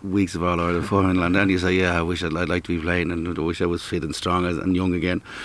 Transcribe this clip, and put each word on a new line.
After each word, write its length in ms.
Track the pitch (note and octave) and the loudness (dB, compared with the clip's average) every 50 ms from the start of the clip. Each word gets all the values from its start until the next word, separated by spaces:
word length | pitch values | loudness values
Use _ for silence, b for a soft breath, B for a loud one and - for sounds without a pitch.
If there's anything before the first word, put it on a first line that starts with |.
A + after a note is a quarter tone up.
| - | -4
weeks 320 | G2 F#2 G2+ G2 F2 - | -2 0 2 0 0 0
of 80 | E2+ E2+ | 0 0
All 180 | F2 F2 E2+ | 0 0 0
Ireland 240 | E2+ F2 F2 E2+ E2 | 0 0 0 0 0
final, 380 | - G2+ G2 F#2+ F#2 F#2 F2+ F2 | 2 2 2 4 4 2 2 2
and 100 | F2 F2+ | 2 2
then 160 | F#2 G2+ F#2+ | 4 4 4
you 80 | F#2+ | 2
say, 160 | F2+ F2 F#2 F#2 | 2 2 2 2
"Yeah, 240 | F#2 F#2 F2+ F2 | 2 2 2 2
I 60 | E2+ E2 | 0 0
wish 180 | E2+ F2+ E2 F2 | 0 -2 -2 -4
I'd, 140 | E2 D#2+ | -4 -2
I'd 100 | E2+ F2+ | -2 0
like 160 | D#2 F2+ F2 - | 0 0 -2 -2
to 100 | - F2 | -2 -2
be 20 | E2 | -2
playing, 320 | D#2 E2+ F2 F2 E2+ E2+ | 0 0 0 0 0 0
and 160 | F2 E2 E2 F2 E2+ | -2 -4 -4 -4 -4
I 60 | - | -2
wish 180 | D#2+ E2+ E2+ - | -2 -2 0 0
I 60 | F#2 | 0
was 160 | E2+ E2+ E2+ - | 0 0 -2 -4
fit 200 | - - F2 D#2 | -4 -4 -4 -4
and 120 | D#2 - | -4 -6
strong 300 | - - F2+ F2+ F2+ F2+ | -4 -2 -2 0 0 0
as, 100 | F2+ F2 D2 | 0 -2 0
and 160 | - F#2 F#2 | 0 0 2
young 180 | F2 F#2+ F#2 F2 | 2 2 0 0
again." 300 | F2 D#2+ F2+ F2+ E2 B B B B B | 0 0 0 -2 -2 B B B B B